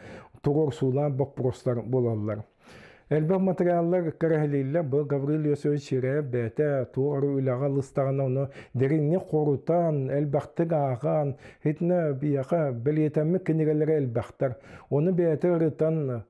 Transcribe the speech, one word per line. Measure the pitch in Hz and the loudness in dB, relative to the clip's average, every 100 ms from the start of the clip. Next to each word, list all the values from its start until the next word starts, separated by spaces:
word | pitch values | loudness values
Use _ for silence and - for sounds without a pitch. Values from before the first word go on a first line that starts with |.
| - - - - | -18 -18 -20 -6
туруорсуулаан | 147 147 156 - 135 131 147 131 | 0 2 0 0 0 0 0 0
вопростар | 139 - 123 - - 120 | -4 -2 -4 -2 -2 -4
буолаллар. | 107 127 120 110 104 104 - _ - - - - - | -2 0 0 0 -4 -6 -10 _ -20 -20 -20 -18 -2
Элбэх | 151 156 190 | 0 2 2
материаллар | 190 175 175 175 170 180 165 | 2 2 2 2 2 2 0
кэрэһэлииллэр | - 165 160 151 143 135 160 | 0 2 2 2 0 0 0
бу | 151 139 | 0 0
Гаврил | 143 139 139 156 147 | 0 -2 0 0 0
Иосифович | 143 151 147 - | 0 0 -2 -2
Ширэев | 131 131 147 | -2 0 0
бээтэ | 143 123 113 - 151 139 120 | -2 -2 -2 0 0 0 -2
туор | - 143 139 | -2 0 0
үлэҕэ | 143 139 131 123 143 | 0 0 0 0 0
лыстаҕына | 139 135 - 135 135 | -2 -2 -2 0 0
ону | 135 131 135 - - | 0 0 -4 -8 -8
деринни | 123 135 156 147 180 | -2 2 2 2 0
хорутан, | 185 156 147 135 - 170 170 151 131 | 0 0 2 0 0 2 2 0 0
элбэхтик | 139 151 143 - - 165 | -2 0 -2 -2 -2 0
ааҕаан, | 160 139 123 151 160 143 131 - - | 0 0 -2 -2 0 -2 -4 -12 -6
хитнэ | 151 151 170 180 156 | -4 -2 0 2 0
биэхэ | 131 147 139 131 170 147 | 0 0 -2 0 0 0
белиэтэмми | 120 127 156 151 156 151 185 | -2 0 0 0 2 0 0
кинигэлэри | 185 160 151 151 156 156 | 0 0 2 2 2 0
элбэхтэр. | 131 117 - - 139 - - - - | 0 -4 -6 -4 -4 -4 -14 -20 -4
Ону | 139 170 | 0 2
бээтэ | 180 170 151 180 170 | 2 2 2 2 2
ырытан, | 160 - 156 160 139 | 2 0 0 0 -2
э, | 117 - | -6 -10